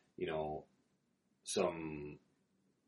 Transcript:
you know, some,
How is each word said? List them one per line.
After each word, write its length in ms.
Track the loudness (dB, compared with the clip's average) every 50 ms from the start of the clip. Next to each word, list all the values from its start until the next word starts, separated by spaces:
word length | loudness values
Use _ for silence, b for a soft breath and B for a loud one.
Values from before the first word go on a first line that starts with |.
| _ _ _
you 100 | -2 -2
know, 380 | 0 2 0 0 0 -2 -4 -6 -10 _ _ _ _ _ _ _ _ _ _ _ _ _ _ _
some, 760 | -2 2 4 4 4 4 0 -2 -2 -2 -4 -4 -6 -8 -10 -14 _ _ _ _ _ _ _ _ _ _ _ _